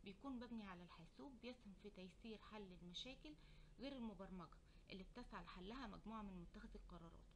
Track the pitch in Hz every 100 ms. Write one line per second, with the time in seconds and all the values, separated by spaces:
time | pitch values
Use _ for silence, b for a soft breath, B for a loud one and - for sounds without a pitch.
0 | 202 190 277 247 240 226 202 175 175 -
1 | 165 - 277 240 240 254 208 185 208 196
2 | 185 - 226 214 - 214 190 175 175 180
3 | 247 269 302 294 B B B - 262 269
4 | 226 180 190 185 160 - B B - 196
5 | 180 247 233 202 175 185 185 254 233 175
6 | 202 220 208 180 170 208 220 208 - 180
7 | 165 - -